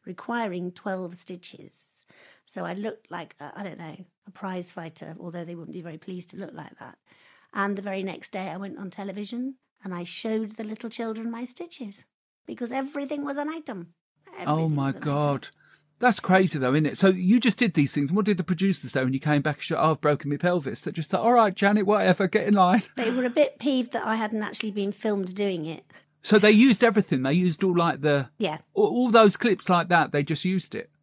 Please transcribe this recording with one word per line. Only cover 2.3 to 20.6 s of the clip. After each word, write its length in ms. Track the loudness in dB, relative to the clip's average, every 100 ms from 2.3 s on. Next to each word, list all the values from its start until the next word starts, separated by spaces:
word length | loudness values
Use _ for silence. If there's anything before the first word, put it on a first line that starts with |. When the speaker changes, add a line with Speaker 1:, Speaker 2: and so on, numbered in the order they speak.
| _
Speaker 1:
So 200 | -16 -10
I 100 | -8
looked 360 | -6 -8 -10 _
like, 240 | -14 -14 -16
a, 120 | -16 -12
I 80 |
don't 140 | -12 -12
know, 180 | -14 -16 -20 _ -20
a 20 |
prize 400 | -12 -8 -8 -10
fighter, 460 | -12 -14 -14 -16 -14
although 260 | -12 -12
they 120 | -12 -14
wouldn't 180 | -14
be 80 | -14
very 160 | -14 -16
pleased 320 | -14 -14 -14
to 60 | -14
look 160 | -14
like 240 | -14 -18 -18
that. 200 | -20 -20 _ _ _ _ _
And 220 | -4 -4 -4
the 60 |
very 220 | -6 -6
next 260 | -6 -8 -10
day 180 | -8 -8
I 100 | -8
went 200 | -10 -10
on 120 | -12
television 640 | -10 -10 -10 -10 -8 -8 -10 _ _
and 100 | -10
I 120 | -10
showed 480 | -8 -8 -4 -4 -4
the 120 | -8
little 260 | -10 -10 -10
children 420 | -8 -8 -6 -8
my 120 | -8
stitches 600 | -12 -12 -16 -12 -14 -14 _ _ _ _ -16
because 240 | -10 -6
everything 540 | -6 -6 -8 -6 -6
was 140 | -6 -4
an 100 | -6
item. 460 | -6 -10 -10 -12 _ _ _ -20 -10 -4
Speaker 2:
Oh 80 | -2
Speaker 1:
Everything 100 | 0
Speaker 2:
my 120 | 0 -2
Speaker 1:
was 80 | -4
an 40 |
item. 100 | -4
Speaker 2:
God. 360 | 0 0 -2 -6 _ _ _ _ _
That's 180 | 0 2
crazy 400 | 4 4 4 2
though, 160 | 2
isn't 120 | 2 2
it? 120 | 4
So 100 | 4
you 300 | 4 4 6
just 180 | 4 2
did 180 | 2
these 180 | 2 2
things. 200 | 2 0
What 120 | 2 2
did 100 | 0
the 60 |
producers 460 | 0 0 0 0 -2
say 140 | 0
when 80 | 0
you 80 | 0
came 220 | 2 2
back 140 | 2 -4
and 40 |
said, 160 | -4 2
"Oh, 140 | 2
I've 80 | 4
broken 280 | 2 0 -2
my 80 | 0
pelvis"? 440 | 0 0